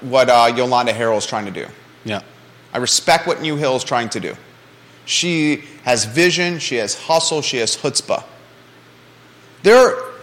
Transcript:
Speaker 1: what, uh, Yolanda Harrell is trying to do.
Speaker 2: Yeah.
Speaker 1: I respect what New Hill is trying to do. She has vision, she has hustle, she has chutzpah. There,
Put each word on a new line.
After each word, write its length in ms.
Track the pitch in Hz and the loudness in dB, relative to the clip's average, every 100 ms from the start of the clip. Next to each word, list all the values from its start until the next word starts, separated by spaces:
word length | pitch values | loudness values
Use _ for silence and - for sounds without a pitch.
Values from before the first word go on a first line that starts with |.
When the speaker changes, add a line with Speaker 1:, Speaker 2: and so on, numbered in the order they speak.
Speaker 1:
what, 280 | 131 131 123 | -2 2 6
uh, 220 | 120 117 | 6 6
Yolanda 380 | 120 127 123 120 | 4 0 0 0
Harrell 260 | 110 113 110 | -2 0 -2
is 80 | - | -2
trying 200 | 113 101 | -6 -8
to 40 | |
do. 160 | 90 64 - - - | -10 -14 -16 -20 -18
Speaker 2:
Yeah. 180 | 113 104 - - - - - | -10 -10 -10 -20 -20 -20 -10
Speaker 1:
I 60 | 120 | -6
respect 480 | 123 - - 165 170 | -2 -2 2 2 2
what 140 | - | -4
New 160 | 156 147 | -4 -2
Hill 180 | 147 | 0
is 100 | 131 | -2
trying 260 | - 123 117 | -2 -4 -2
to 100 | - | -6
do. 160 | 85 - - - - - - - - | -8 -12 -18 -20 -20 -20 -20 -20 -6
She 580 | - 175 165 151 147 - - | -4 -2 0 0 -2 -6 -10
has 220 | - 120 | -2 0
vision, 540 | 110 123 180 165 175 170 | 0 2 2 2 -2 -4
she 180 | - 123 | -4 -4
has 180 | 104 | -4
hustle, 480 | - - 165 160 156 | -6 0 0 0 -2
she 160 | 139 127 | -4 -2
has 180 | 113 - | -2 -2
chutzpah. 480 | 147 - - - - - - - - - - - - - - _ - - | -4 -4 -4 -6 -6 -20 -20 -20 -20 -20 -20 -20 -20 -20 -20 _ -20 -2
There, 340 | 185 240 240 - - - | 4 6 6 2 -10 -16